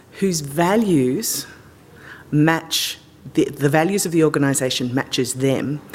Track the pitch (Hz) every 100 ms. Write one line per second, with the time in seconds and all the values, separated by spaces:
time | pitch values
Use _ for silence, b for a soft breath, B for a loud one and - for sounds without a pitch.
0 | B - 190 170 143 139 170 208 220 165
1 | 127 143 233 - - - - - - -
2 | B B B 151 151 160 - - - -
3 | - - - - - 139 143 156 165 202
4 | 190 165 156 143 139 135 131 - 123 123
5 | 135 - 120 127 135 131 120 147 -